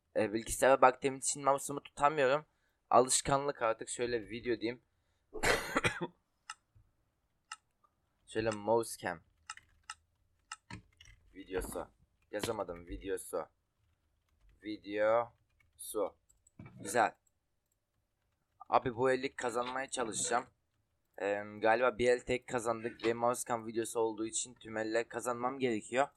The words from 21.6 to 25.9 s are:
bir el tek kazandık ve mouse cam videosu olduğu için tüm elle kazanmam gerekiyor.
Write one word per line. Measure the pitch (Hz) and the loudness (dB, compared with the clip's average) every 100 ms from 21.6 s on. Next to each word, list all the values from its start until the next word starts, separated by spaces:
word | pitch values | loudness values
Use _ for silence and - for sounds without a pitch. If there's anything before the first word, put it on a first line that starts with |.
| 110 113 127 110 | 2 4 4 2
bir | 120 | 2
el | 123 | 2
tek | - 123 - | 2 -4 -2
kazandık | 127 113 113 117 110 | -2 0 -2 -4 -2
ve | 113 | 0
mouse | 117 120 123 - | 2 0 0 -2
cam | 120 110 | -4 -4
videosu | 113 113 120 | -4 -2 0
olduğu | 113 104 113 | 0 0 -6
için | 110 127 | -4 -8
tüm | 120 110 110 | -12 -10 -6
elle | 110 113 117 | -2 -2 -2
kazanmam | 120 113 120 123 139 | -4 -4 -2 -2 0
gerekiyor. | 127 107 - | 0 0 -2